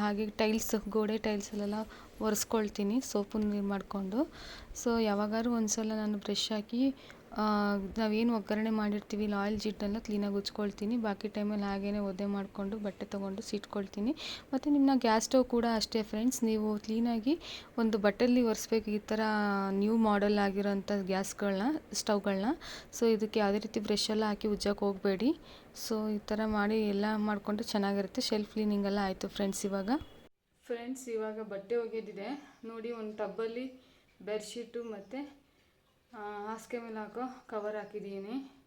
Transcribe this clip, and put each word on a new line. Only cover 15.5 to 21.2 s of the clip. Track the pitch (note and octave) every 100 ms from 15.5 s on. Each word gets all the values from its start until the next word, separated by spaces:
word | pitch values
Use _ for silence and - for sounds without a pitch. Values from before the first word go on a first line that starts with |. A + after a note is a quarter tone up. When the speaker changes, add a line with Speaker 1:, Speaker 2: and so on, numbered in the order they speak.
| A#3+
Speaker 1:
ಕೂಡ | A#3 A3
ಅಷ್ಟೇ | - A3+ G#3+
ಫ್ರೆಂಡ್ಸ್, | G#3+ A#3+ - A3+
ನೀವು | A3 G#3+ G#3 G#3+
ಕ್ಲೀನಾಗಿ | A3 A#3+ A#3 A3+ E4+ - - - -
ಒಂದು | A3+ G#3+ G3+
ಬಟ್ಟೆಲಿ | G3+ B3 B3 A#3
ಒರೆಸ್ಬೇಕು | G#3+ - A3+ G#3+
ಈ | G#3 -
ಥರ | G#3+ A3 G#3+ G#3 G3 G3 G3
ನ್ಯೂ | G3+ A3+ A3
ಮಾಡೆಲ್ | G3+ G#3 G#3 G3+
ಆಗಿರೋಂಥ | G3 G3+ G3 F#3+ G3+ F#3
ಗ್ಯಾಸ್ಗಳನ್ನ, | F#3+